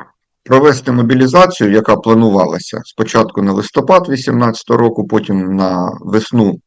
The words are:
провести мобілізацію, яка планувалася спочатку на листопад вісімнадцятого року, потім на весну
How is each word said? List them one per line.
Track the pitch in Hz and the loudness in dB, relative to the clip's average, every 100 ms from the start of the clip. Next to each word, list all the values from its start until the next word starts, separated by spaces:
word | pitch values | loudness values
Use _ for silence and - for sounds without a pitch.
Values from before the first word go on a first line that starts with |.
| - _ _ _ | -8 _ _ _
провести | - 131 147 127 - | 0 4 4 2 -2
мобілізацію, | 123 120 131 131 127 - - 104 | -2 0 0 2 4 2 2 0
яка | 104 104 107 | 2 2 0
планувалася | 113 113 113 98 76 85 - - - | 2 2 4 2 0 -4 -8 -14 -12
спочатку | - 110 117 113 - | -8 -2 0 0 -2
на | 101 | -2
листопад | 98 104 151 - 185 - | -2 -4 -4 2 2 2
вісімнадцятого | 135 127 120 120 110 - 120 | -4 -2 -2 -2 -4 -2 0
року, | 117 117 98 | 0 -2 -4
потім | 110 107 98 92 95 | -4 -2 -4 -2 -2
на | 92 92 90 - | -2 -4 -6 -8
весну | 90 107 110 120 101 87 | -4 -4 0 0 0 -2